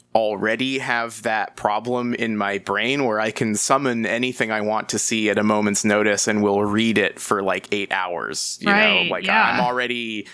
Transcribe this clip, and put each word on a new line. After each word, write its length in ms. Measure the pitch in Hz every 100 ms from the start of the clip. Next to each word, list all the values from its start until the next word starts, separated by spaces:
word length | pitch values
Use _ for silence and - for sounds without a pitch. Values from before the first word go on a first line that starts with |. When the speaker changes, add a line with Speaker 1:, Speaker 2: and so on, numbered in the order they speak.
| _ 110
Speaker 1:
already 640 | 107 98 107 117 131 131
have 460 | 127 120 117 110
that 320 | 117 110 - -
problem 580 | 107 107 120 123 120
in 240 | 117 113 104
my 220 | 101 101
brain 440 | 98 101 117 143
where 160 | 127 107
I 120 | 110
can 240 | - 113 104
summon 500 | - 139 135 117 104
anything 460 | 117 127 120 113
I 100 | 107
want 280 | 104 110 -
to 100 | 107
see 280 | - 113 107
at 80 | 101
a 40 |
moment's 400 | 107 107 104 101
notice 440 | 107 104 107 101 117
and 160 | 104
will 200 | 104 101
read 360 | 104 104 113 104
it 200 | 98 -
for, 220 | - 104
like, 260 | 98 92 -
eight 200 | 101 98
hours. 680 | 95 90 82 55 - - -
You 80 | -
Speaker 2:
Right, 360 | 202 214 185 175
Speaker 1:
know, 40 |
like, 160 | 180 190
Speaker 2:
yeah. 280 | 220 -
Speaker 1:
I'm 80 | -
already, 680 | 123 123 123 120 113 107 -